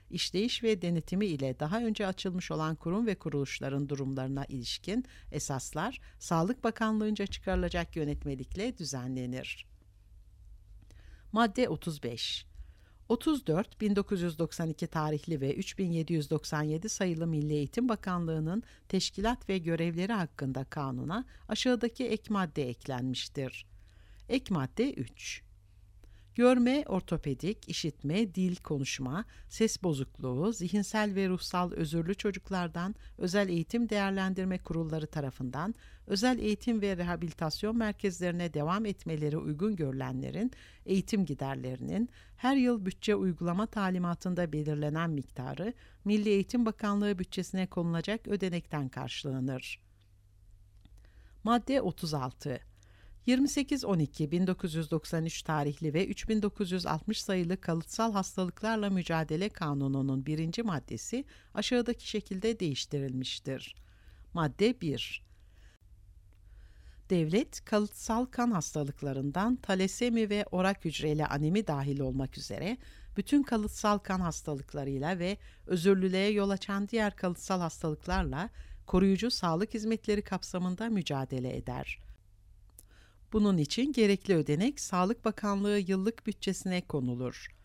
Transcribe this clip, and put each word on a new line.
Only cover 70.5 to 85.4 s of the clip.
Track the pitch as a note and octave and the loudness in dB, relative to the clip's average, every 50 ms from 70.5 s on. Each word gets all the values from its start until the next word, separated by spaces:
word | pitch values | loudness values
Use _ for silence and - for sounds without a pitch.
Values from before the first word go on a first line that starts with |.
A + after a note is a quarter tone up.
orak | - F3+ F#3 F#3+ G3 - - | 2 2 4 4 2 2 -2
hücreli | E3+ D3 - C#3+ D#3 D3+ D3+ D3+ | -4 -4 0 0 2 2 2 2
anemi | - - C#3+ D3+ D3+ F3 G#3+ A3 | 2 2 2 2 4 4 2 2
dahil | - D3+ C#3 C3+ C#3+ C#3 C#3 | 2 0 0 0 0 0 0
olmak | C#3 C3 B2+ C3+ C3+ C3 - C#3+ | 0 0 0 0 -2 -2 -4 -8
üzere | C#3+ - G2+ - - F#3 A#3+ - - - - - - - - | -10 -8 -6 -4 -4 -4 -4 -6 -8 -16 -20 -18 -18 -8 -4
bütün | - G3 - C#4+ D4 C4+ | -4 0 4 4 4 4
kalıtsal | - B3 A3 G#3 G#3+ - - - G#3+ G#3 G3+ | 4 2 0 0 -2 -4 0 2 2 2 2
kan | - - F#3+ F3+ | 2 0 -2 0
hastalıklarıyla | F#3 E3+ D3+ - - - D3+ C3+ - - - D3 C#3 C#3 C#3 C3 C3+ D#3+ F#3+ F3+ | 0 0 -2 -2 -4 -4 -4 -4 -6 -6 -6 -4 -4 -2 -2 0 0 0 0 0
ve | F3 F3+ G3+ - - - - - - | 0 -2 -2 -4 -8 -16 -20 -18 -4
özürlülüğe | - - F3 D#3+ G3 G3 F#3+ F#3 F#3+ F3+ F#3+ G3 G#3 | -2 0 4 6 6 6 6 6 4 4 4 4 4
yol | G#3+ G#3 G3 G3 | 4 4 2 2
açan | G3 F#3+ - - G3+ G3 G3+ G3 | 2 0 -2 -2 -2 -2 -2 0
diğer | - A3+ G#3+ G#3 - | 2 2 2 2 0
kalıtsal | - - F3+ F3 - - - F#3+ F#3 | 0 -2 -2 -2 -2 -2 -2 0 0
hastalıklarla | F3 D#3+ - - - D#3+ D3+ D3+ - - F3+ F#3+ F3+ C#3+ B2+ C#3+ F#3 A#3+ - - - - - - - | 0 0 -2 -2 -2 -2 -2 -2 -2 -2 0 0 0 0 0 -2 -4 -6 -6 -12 -14 -14 -14 -16 -6
koruyucu | - - F3+ F#3+ G3 G3 F#3 G#3 B3 | 2 4 6 6 6 6 4 2 0
sağlık | B3 - - F3 D#3+ E3 G#3 A3 - | 0 0 2 2 2 2 0 -2 -2
hizmetleri | A3 G#3+ A3 A3+ A3 - - G#3 G3+ G#3 | -4 -2 0 -2 -2 0 0 0 0 0
kapsamında | - G3 F3+ - - - F#3 F3+ F3+ F3+ F3 A3 A#3 | -2 -4 -6 -6 -4 -4 -2 -2 -2 -2 -2 -2 0
mücadele | A3+ G3 D#3+ - D3 C3+ C3+ B2+ C3+ C3 B2 B2+ C3 | 0 0 0 0 -2 -2 -2 -2 -2 -2 -2 -2 -4
eder. | C3 A2+ - B2 C3 C3+ - - - - - - - - - - - - - - - - - - - - - - - - - - - - - - | -4 -4 -4 -6 -6 -6 -6 -8 -10 -12 -18 -20 -20 -20 -20 -20 -20 -20 -20 -20 -20 -20 -20 -20 -20 -20 -20 -20 -20 -20 -20 -20 -20 -16 0 2
Bunun | A3 G#3 G#3 F#3+ E3+ | 4 6 6 6 6
için | D3 - - - B3 D4 C#4 | 4 2 2 0 0 2 4
gerekli | B3 A3 G3+ G3 F#3+ - - F#3+ | 6 6 6 6 4 4 4 4
ödenek | D#3+ C#3+ C3+ D3 D3+ G3 C4 C#4+ - | 4 6 4 2 2 2 2 0 -2
Sağlık | - - - F3+ F3+ F#3+ A#3+ - - | -6 -2 2 2 4 2 2 0 0
Bakanlığı | A3+ G#3 - | -2 -2 0